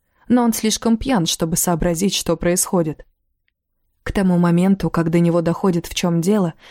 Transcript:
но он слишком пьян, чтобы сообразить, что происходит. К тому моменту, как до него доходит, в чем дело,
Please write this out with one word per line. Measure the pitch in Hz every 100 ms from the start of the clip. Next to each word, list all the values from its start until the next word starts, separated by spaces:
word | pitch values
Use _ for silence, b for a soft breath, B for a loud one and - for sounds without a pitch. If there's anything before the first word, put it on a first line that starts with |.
| _ _ -
но | 247
он | 240
слишком | 220 220 - 233 226
пьян, | - 240 160
чтобы | - 165 165
сообразить, | - 165 175 165 196 -
что | - 165
происходит. | 175 175 - 185 160 147 - _ _ _ _ _ _ _ _ _
К | -
тому | 214 190 175
моменту, | 175 170 185 196 165
как | - 165
до | 170
него | 170 170
доходит, | 170 - 196 170 -
в | -
чем | 180 170
дело, | 170 214 175 - B